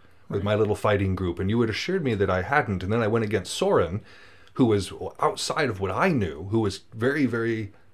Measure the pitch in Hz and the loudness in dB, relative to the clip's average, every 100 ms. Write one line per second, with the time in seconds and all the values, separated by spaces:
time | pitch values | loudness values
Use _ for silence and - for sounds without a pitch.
0 | - - - 101 101 107 104 98 107 101 | -20 -20 -8 -4 0 2 2 2 2 2
1 | 98 92 90 85 98 113 110 101 - 185 | 2 0 -2 -2 0 2 2 0 -2 -2
2 | 135 104 95 92 92 143 - 92 92 113 | 0 2 2 2 2 0 2 -2 0 0
3 | 107 113 107 101 90 - 190 156 82 95 | 2 0 0 -2 -2 -2 2 2 2 -2
4 | - - - - - - 123 104 98 - | -8 -20 -20 -20 -8 0 4 2 0 -8
5 | 95 - 151 - - 156 135 98 95 104 | -12 -2 -2 -2 -4 -2 -2 -2 -4 0
6 | 190 139 87 71 95 113 104 - - 113 | 2 2 0 -4 -2 0 0 -2 -10 -4
7 | 123 151 127 117 117 113 104 - - | 0 2 0 0 -2 -2 -6 -12 -20